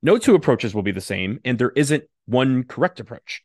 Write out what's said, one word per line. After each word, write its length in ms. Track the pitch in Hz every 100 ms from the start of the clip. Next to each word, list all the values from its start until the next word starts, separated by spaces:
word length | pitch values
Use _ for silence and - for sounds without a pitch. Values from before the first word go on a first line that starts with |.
No 140 | 147 214
two 180 | -
approaches 400 | 185 - 120 117
will 80 | 104
be 100 | 98
the 80 | 95
same, 360 | - 98 95 107
and 140 | - 120
there 140 | 120 -
isn't 280 | 143 151 - _
one 400 | - 120 131 127
correct 360 | 123 - 175 -
approach. 420 | 110 - _ -